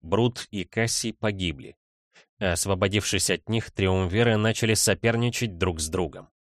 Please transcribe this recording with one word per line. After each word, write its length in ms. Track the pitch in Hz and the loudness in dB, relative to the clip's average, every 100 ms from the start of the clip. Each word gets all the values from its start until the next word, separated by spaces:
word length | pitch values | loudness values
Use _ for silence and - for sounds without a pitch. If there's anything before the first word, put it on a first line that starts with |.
Брут 460 | 82 101 120 - - | 0 2 2 0 -10
и 140 | 104 | -8
Кассий 480 | 87 - 113 - 113 | -6 -2 -2 -2 -4
погибли. 640 | 107 107 101 90 69 58 - _ _ _ - _ _ | -4 -4 -2 -2 -4 -12 -20 _ _ _ -20 _ _
Освободившись 880 | 98 85 98 95 98 101 - 98 - | -2 0 0 0 2 2 0 0 0
от 200 | 87 - | -2 0
них, 200 | 113 - | -4 -4
триумвиры 680 | - 95 92 92 95 117 107 | 0 2 2 2 2 2 4
начали 380 | 110 110 113 110 | 2 0 0 2
соперничать 840 | - 95 117 117 120 120 117 87 | 2 2 2 0 0 -2 -6 -2
друг 240 | 92 82 | -2 -2
с 80 | 78 | -4
другом. 400 | 90 87 - - _ _ | -2 -2 -4 -18 _ _